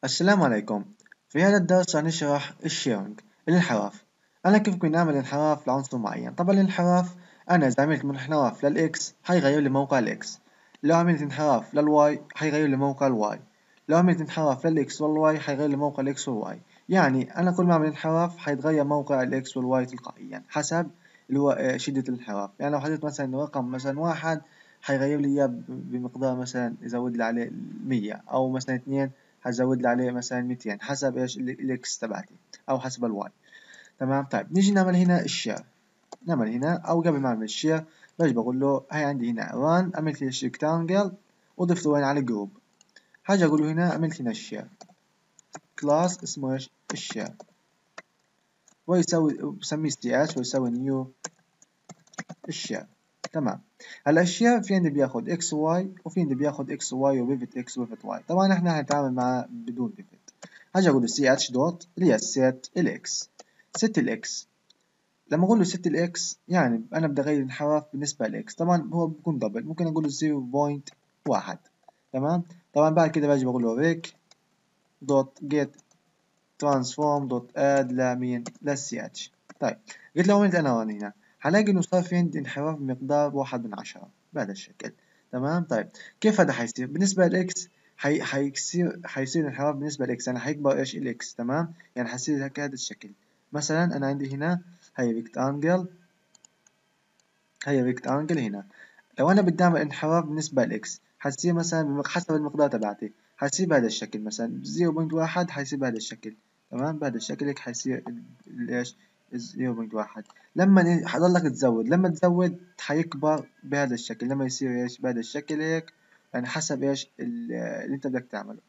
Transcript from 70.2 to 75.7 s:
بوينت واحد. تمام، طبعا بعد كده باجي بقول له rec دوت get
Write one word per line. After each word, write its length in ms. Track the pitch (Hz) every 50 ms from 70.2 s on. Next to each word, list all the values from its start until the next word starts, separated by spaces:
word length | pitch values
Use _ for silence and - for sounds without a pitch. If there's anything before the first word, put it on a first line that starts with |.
| 160 156 151 143
بوينت 480 | 127 123 127 143 147 147 147 143 143 - _ _ _ _ _ _ _ -
واحد. 300 | - 101 - - 87 - _ _ _ _ _ - _ _ _ _ -
تمام، 300 | 131 135 147 170 175 175 - - - _ _ _
طبعا 160 | 147 151 156
بعد 200 | 156 165 165 156
كده 160 | 160 160 147
باجي 180 | 143 143 135 127
بقول 180 | 127 123 127 120
له 320 | 113 113 123 147 165 165
rec 140 | 165 165 - - _ _ _ - _ _ _ _ _ _ _ _ _ _ _ _ _ -
دوت 360 | 135 143 139 131 135 _ - 151 143 151
get 140 | 151 139 139